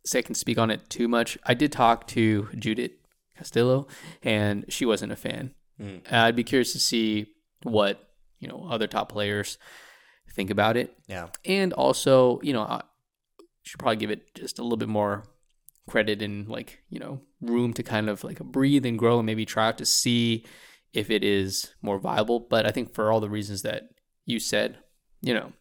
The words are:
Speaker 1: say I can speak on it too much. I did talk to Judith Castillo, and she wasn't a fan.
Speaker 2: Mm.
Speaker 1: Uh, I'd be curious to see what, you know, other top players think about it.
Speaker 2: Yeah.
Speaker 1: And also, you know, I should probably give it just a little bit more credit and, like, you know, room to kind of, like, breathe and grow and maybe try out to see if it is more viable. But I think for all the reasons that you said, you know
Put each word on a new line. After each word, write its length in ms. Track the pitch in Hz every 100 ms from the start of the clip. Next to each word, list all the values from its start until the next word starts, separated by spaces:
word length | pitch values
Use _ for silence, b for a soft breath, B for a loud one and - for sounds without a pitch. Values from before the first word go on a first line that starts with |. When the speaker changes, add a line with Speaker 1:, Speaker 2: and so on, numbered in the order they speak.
Speaker 1:
say 160 | - -
I 20 |
can 120 | - -
speak 220 | - 113
on 120 | 113
it 180 | 107 -
too 200 | - 117
much. 280 | 117 117 -
I 100 | -
did 180 | 131 147
talk 340 | - 117 117 -
to 400 | - 110 107 101 117
Judith 360 | 107 110 120 - _ _ _ -
Castillo, 520 | - 113 123 131 139 B B B
and 440 | 127 107 104 101 -
she 160 | -
wasn't 280 | 123 104 110
a 40 | 113
fan. 380 | - - 131 - _ -
Speaker 2:
Mm. 200 | 101 92 -
Speaker 1:
Uh, 40 | 120
I'd 200 | 113 117
be 80 |
curious 280 | 117 135 120
to 60 | -
see 480 | - 117 110 107 107 _ _ _
what, 480 | 123 107 101 - _ _ _ _
you 80 | -
know, 180 | - 131
other 160 | 117 107
top 240 | 107 107
players 460 | 107 104 104 101 - B B B B B B -
think 160 | - 95
about 260 | 101 107 113
it. 180 | - _ -
Speaker 2:
Yeah. 200 | 95 170 -
Speaker 1:
And 280 | - 190 190
also, 680 | - 131 127 143 131 127 123
you 100 | -
know, 100 | 123
I 200 | 107 - - _ _ _ _ _ - _
should 180 | - -
probably 160 | 131 113
give 140 | 107
it 220 | 104 _
just 240 | - - -
a 40 |
little 140 | 120 113
bit 100 | 113
more 360 | 107 104 101 - _ _ _ - _ -
credit 340 | 120 107 104
and, 240 | 104 104 104
like, 340 | 117 113 - _
you 120 | -
know, 200 | - 135 _ _
room 320 | 117 117 120
to 80 | 117
kind 260 | - 107 107
of, 140 | 101
like, 160 | 113 107
breathe 480 | 85 131 135 143 123
and 120 | 113
grow 200 | 113 120
and 80 | 110
maybe 180 | 110
try 240 | 107 - 110
out 100 | 110
to 60 | -
see 580 | - - 120 117 113 B B B B B
if 180 | - 104
it 140 | 107
is 500 | 104 101 95 95 - _
more 160 | - 98
viable. 400 | - 156 107 120
But 260 | - 117 110
I 40 |
think 240 | 131 110
for 160 | - 107
all 100 | 110
the 100 | 104
reasons 320 | 107 101 98
that 280 | 113 113 240 _ _ _
you 140 | - 113
said, 400 | - 107 113 - _ _ _ _
you 140 | -
know 180 | 110 - -